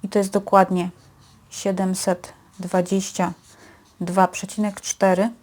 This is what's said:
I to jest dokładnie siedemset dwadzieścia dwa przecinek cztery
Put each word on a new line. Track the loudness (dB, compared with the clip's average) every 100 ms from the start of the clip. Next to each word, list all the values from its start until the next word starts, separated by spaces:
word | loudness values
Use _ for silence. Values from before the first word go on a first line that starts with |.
I | 0
to | 0
jest | 0
dokładnie | -2 4 4 4 2 -4 -8 -20 _ -20 -20 _
siedemset | -8 -4 -2 -2 -2 -2 -2 -4 -20 _ -14
dwadzieścia | -2 0 2 -2 -2 -4 -4 -4 _ -20 -20 -20 _ _
dwa | -4 2 2
przecinek | 2 -10 -4 -4 -4
cztery | -8 0 2 4 0 -2